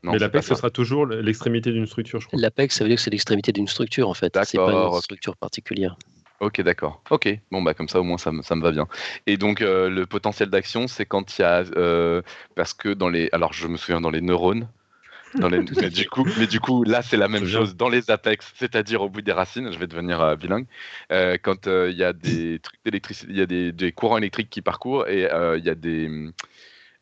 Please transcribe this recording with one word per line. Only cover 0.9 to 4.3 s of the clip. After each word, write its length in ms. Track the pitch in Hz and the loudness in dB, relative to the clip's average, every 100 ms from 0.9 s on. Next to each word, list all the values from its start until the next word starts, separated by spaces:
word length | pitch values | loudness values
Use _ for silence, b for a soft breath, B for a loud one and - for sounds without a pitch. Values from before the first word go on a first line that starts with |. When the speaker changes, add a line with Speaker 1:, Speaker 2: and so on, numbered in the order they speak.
| 139 143 | 2 0
Speaker 2:
l'extrémité 640 | 110 107 110 120 117 120 | 0 0 0 0 0 0
d'une 140 | 113 110 | -2 -2
structure, 340 | - 113 117 | -4 -6 -6
je 80 | - | -4
crois. 120 | 143 | 0
Speaker 3:
L'apex, 360 | 113 - 135 - | 0 2 0 2
ça 80 | |
veut 60 | 110 | 2
dire 80 | 120 | 2
que 40 | |
c'est 80 | - | 2
l'extrémité 400 | 104 - 104 98 | -2 0 0 0
d'une 160 | 101 101 | -2 -4
structure, 420 | - 113 - 113 | -2 -2 0 0
en 40 | 87 | 2
fait. 220 | 87 | 0